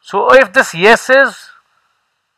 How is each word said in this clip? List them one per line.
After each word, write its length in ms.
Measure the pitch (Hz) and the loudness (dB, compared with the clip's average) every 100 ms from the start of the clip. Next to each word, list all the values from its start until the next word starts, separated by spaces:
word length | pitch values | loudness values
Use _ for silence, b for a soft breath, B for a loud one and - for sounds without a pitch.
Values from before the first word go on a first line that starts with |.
So 320 | - 196 240 | -8 -6 2
if 200 | 254 214 | 2 2
this 220 | 269 226 | -2 -4
yes 360 | 165 196 226 - | -2 0 0 0
is 400 | 262 269 - - _ _ _ _ _ _ _ _ | 0 0 -4 -20 _ _ _ _ _ _ _ _